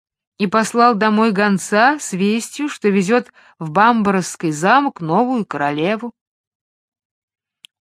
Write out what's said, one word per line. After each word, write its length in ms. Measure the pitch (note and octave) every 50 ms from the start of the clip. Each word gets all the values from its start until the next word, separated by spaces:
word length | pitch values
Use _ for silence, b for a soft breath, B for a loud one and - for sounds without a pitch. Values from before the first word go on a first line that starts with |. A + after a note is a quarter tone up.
| _ _ _ _ _ _ _
И 100 | - G3+
послал 480 | F#3 G#3+ A3 A3 - - A#3+ A#3 A#3+ A#3+
домой 360 | F#3+ G#3+ G#3+ G#3+ G#3 A3+ A3+
гонца 680 | G3 F#3+ G#3 G#3 G3 F3+ - - G#3 G#3 A#3 C4+ D4+ D4
с 140 | - - -
вестью, 560 | F3 G3 G3+ G#3+ A3+ - - - - C#4+ D4
что 200 | - - - G#3
везет 440 | G3 G3+ F3+ F3+ A#3 B3 A#3+ b b b b b b -
в 100 | E3 D#3
Бамборовский 800 | D3+ F#3+ G#3+ A#3 A#3+ A3+ G3+ G3+ F#3+ F#3+ E3 - - - - D#3+
замок 500 | D3+ D3 E3 G3 A#3+ C#4 C#4+ C#4 - -
новую 440 | E3+ D#3 E3 G3+ B3 B3 C4 A#3 G3
королеву. 680 | - - C#3+ C#3+ C#3+ D3 D3+ D#3 F#3+ A3 A3 A#3 A#3 - _ _ _ _ _ _ _ _ _ _ _ _ _ _ _ _ _ _ _ _ _ _ _ _ _ _ _ _ _ - _ _ _